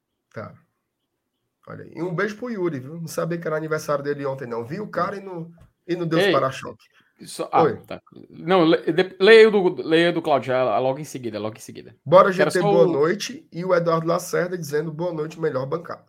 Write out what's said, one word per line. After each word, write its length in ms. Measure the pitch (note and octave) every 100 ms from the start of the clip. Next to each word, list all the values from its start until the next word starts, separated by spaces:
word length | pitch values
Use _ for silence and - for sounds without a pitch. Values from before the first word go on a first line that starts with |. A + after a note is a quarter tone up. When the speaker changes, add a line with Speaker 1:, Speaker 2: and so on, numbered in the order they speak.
| _ _ _
Speaker 1:
Tá. 220 | - G#2 - _ _ _ _ _ _ _ _ _ _ -
Olha 160 | G#2+
aí. 80 | G#2 -
E 60 |
um 120 | F3+ E3+
beijo 200 | G#3 G#3
pro 140 | B3
Yuri, 300 | G#3+ F3 C#3
viu? 160 | B2+ E3+
Não 80 | D#3+
sabia 300 | - E3 E3+
que 80 | E3
era 80 | D#3
aniversário 480 | D#3 D#3 D#3 C#3+
dele 220 | C#3 C#3+ C#3
ontem, 220 | C3+ B2
não. 160 | A#2
Vi 160 | A#2 F#3
o 80 | G#3
cara 300 | F3 F#3 G3
e 20 |
não, 320 | G3 F3 E3 - _ _ -
e 80 | F3
não 120 | E3
deu 100 | E3
os 80 | G3
Speaker 2:
Ei, 60 |
Speaker 1:
para-choque. 520 | C#3+ C3 - - - _ _ _ - -
Speaker 2:
só, 220 | - E3
ah, 100 | D#3
Speaker 1:
Oi. 140 | D#3 G#2+ -
Speaker 2:
tá. 160 | F#2 _ - -
Não, 360 | - E3 F#3
le-, 280 | D#3+ E3 -
de-, 240 | D#3+ F#3 -
leia 280 | F#3+ A3+ A3
o 40 |
do, 320 | G3+ F3+ C3+
leia 260 | B2+ D#3+ F3
o 40 |
do 80 | E3
Cláudio, 260 | D#3 C#3 A#2+
já, 320 | B2+ B2+ G#2
logo 180 | C3 C#3
em 40 |
seguida, 340 | D3+ C#3 A#2+ G#2
logo 180 | G#2+ A2+
em 20 |
seguida. 360 | - A2+ A#2+ -
Speaker 1:
Bora, 260 | C3+ F3 G3+
Speaker 2:
Era 40 |
Speaker 1:
G 120 | F3+ D3+
T, 60 |
Speaker 2:
só 100 | F#3
Speaker 1:
boa 260 | G#3 G3 -
Speaker 2:
o 40 |
Speaker 1:
noite. 560 | C3+ D#3 G#3 - A#3+ -
E 120 | D#3+
o 120 | F#3 F3
Eduardo 320 | E3 E3 D#3+
Lacerda 500 | F3 E3+ D#3 F3+ F3+
dizendo, 340 | C#3+ D3 E3
"Boa 220 | D3 F3
noite, 260 | D#3+ D#3+ D#3+
melhor 260 | D#3+ C3 C#3
bancada." 380 | E3 - A#2